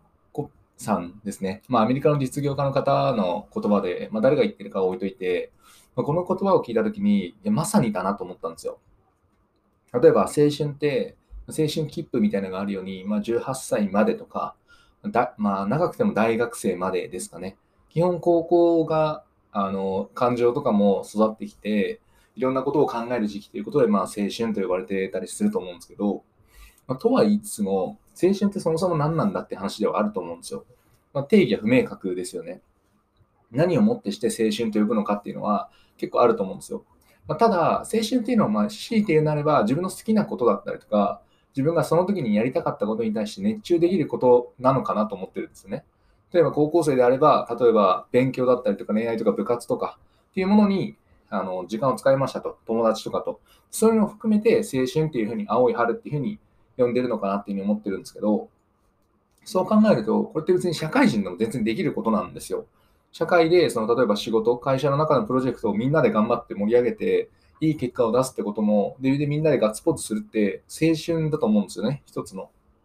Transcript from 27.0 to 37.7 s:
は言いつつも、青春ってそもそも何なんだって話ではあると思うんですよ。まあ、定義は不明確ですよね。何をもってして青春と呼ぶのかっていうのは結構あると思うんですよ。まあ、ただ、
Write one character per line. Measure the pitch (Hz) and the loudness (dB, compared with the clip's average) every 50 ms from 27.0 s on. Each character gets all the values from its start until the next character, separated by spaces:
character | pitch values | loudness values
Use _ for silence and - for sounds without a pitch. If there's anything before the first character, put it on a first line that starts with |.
| - 226 | -4 0
は | 262 247 127 | 2 2 4
言 | 107 104 | 4 2
い | 104 | 2
つ | - - | 0 -4
つ | - - 202 | -6 -6 -4
も、 | 190 196 190 185 - - - _ _ _ - | -2 0 -2 -2 -4 -6 -12 _ _ _ 0
青 | - 180 202 | 0 0 2
春 | 196 208 202 | 2 0 -2
っ | 202 | -2
て | 202 | -2
そ | - 170 | -2 -2
も | 160 160 | -2 0
そ | 190 185 | 0 0
も | 170 156 | 0 0
何 | 143 151 165 | 0 0 0
な | 160 123 | 0 0
ん | 101 90 | -2 -2
だ | 90 | -4
っ | - - | -6 -8
て | - | -10
話 | - 95 95 - - | -8 -8 -8 -4 -2
で | 104 92 | -2 -2
は | - 92 | 0 0
あ | 107 | -2
る | 107 | -2
と | 107 95 | -2 -6
思 | 87 85 85 | -8 -8 -12
う | 82 | -14
ん | |
で | - | -12
す | - - | -14 -14
よ。 | - - _ _ _ _ _ _ _ _ _ - | -14 -14 _ _ _ _ _ _ _ _ _ -6
ま | 143 | -6
あ、 | 139 | 0
定 | - - 208 175 | 4 4 6 6
義 | - 104 | 4 2
は | 90 | 0
不 | - 107 | 2 2
明 | 123 127 110 | 4 4 4
確 | - - - - 95 90 | 2 -4 -8 -6 -6 -6
で | 90 90 | -6 -6
す | - - | -8 -10
よ | 87 82 | -10 -12
ね。 | 85 90 - - _ _ _ _ _ _ _ _ _ _ _ _ _ _ _ _ _ | -12 -14 -16 -18 _ _ _ _ _ _ _ _ _ _ _ _ _ _ _ _ _
何 | - 127 160 185 170 135 | -2 -2 0 2 2 2
を | |
も | 104 104 120 | 2 2 2
っ | 120 | 0
て | - 104 | -4 -8
し | 98 - | -6 -4
て | - 110 | -4 -4
青 | 104 - 113 110 | -2 0 0 0
春 | 107 117 117 110 | 0 -2 -4 -2
と | 104 110 | 0 0
呼 | 107 | 0
ぶ | 104 117 | 2 0
の | 107 101 | 0 0
か | - 104 | 0 -2
っ | 104 - | -4 -4
て | - | -8
い | 98 | -10
う | 101 | -6
の | 101 | -4
は | 101 104 95 - - _ _ _ _ _ - | -2 -2 -2 -2 -6 _ _ _ _ _ -10
結 | - - | -10 -4
構 | - 117 | 2 4
あ | 123 120 | 4 4
る | 110 | 4
と | - 101 | 2 -2
思 | 95 95 | -6 -8
う | |
ん | - | -12
で | - | -12
す | - | -12
よ。 | - - - _ _ _ _ _ _ _ _ - | -12 -12 -12 _ _ _ _ _ _ _ _ -8
ま | - | 0
あ、 | - | 2
た | 233 220 | 4 4
だ、 | 196 175 160 135 | 4 4 2 2